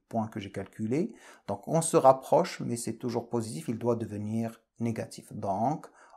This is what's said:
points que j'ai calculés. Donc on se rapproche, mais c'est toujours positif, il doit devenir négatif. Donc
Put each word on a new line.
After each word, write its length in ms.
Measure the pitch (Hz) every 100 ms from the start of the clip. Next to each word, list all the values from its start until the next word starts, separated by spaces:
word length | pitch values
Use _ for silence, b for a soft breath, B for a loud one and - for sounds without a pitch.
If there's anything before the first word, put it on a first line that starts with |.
| _
points 200 | 113 110
que 120 | 107
j'ai 120 | 98
calculés. 600 | 101 95 - 110 135 202 B B B -
Donc 200 | 101 -
on 140 | 156
se 160 | 165 165
rapproche, 640 | 135 131 - 143 180 -
mais 160 | 127 120
c'est 160 | 113
toujours 340 | 113 123 117 113
positif, 400 | 120 110 147 160
il 120 | 113
doit 160 | 117 117
devenir 640 | 104 104 107 113 113 113 _ _
négatif. 540 | 117 110 - - -
Donc 540 | 107 101 95 120 160 - B B